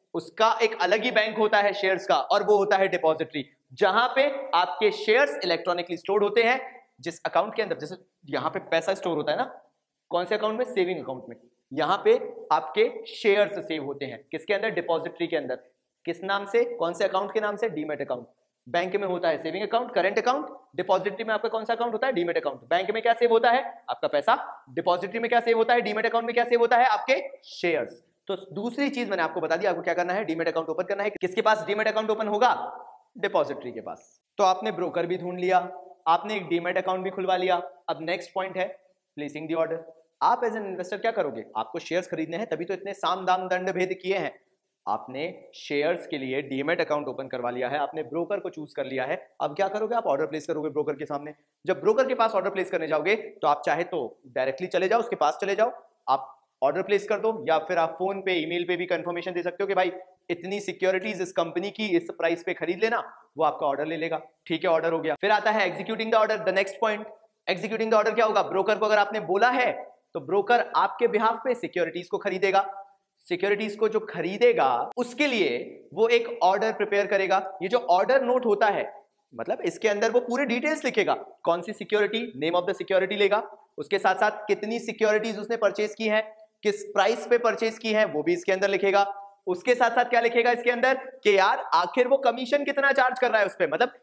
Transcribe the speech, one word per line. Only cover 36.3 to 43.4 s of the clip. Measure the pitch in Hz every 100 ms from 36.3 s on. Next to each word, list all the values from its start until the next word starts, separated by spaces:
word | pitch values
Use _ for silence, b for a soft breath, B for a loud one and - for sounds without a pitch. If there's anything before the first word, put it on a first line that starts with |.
| 214
एक | 170
डीमैट | 170 175 185
अकाउंट | 185 185
भी | 190
खुलवा | 190 185 185
लिया। | 180 175 - - -
अब | 151
नेक्स्ट | 160 185 -
पॉइंट | 190 190 185
है | 190 - _ _ _ -
प्लेसिंग | 185 156 160
द | 165
ऑर्डर। | 160 165 - - _ -
आप | 165 240
as | 233 220
an | 196
investor | 180 180 202
क्या | 226
करोगे? | 220 156 113 104 110
आपको | 113 -
शेयर्स | - 170 175
खरीदने | 160 156 170
हैं, | 220
तभी | 156 170
तो |
इतने | 185 196
साम | 196 165 185 185
दाम | 185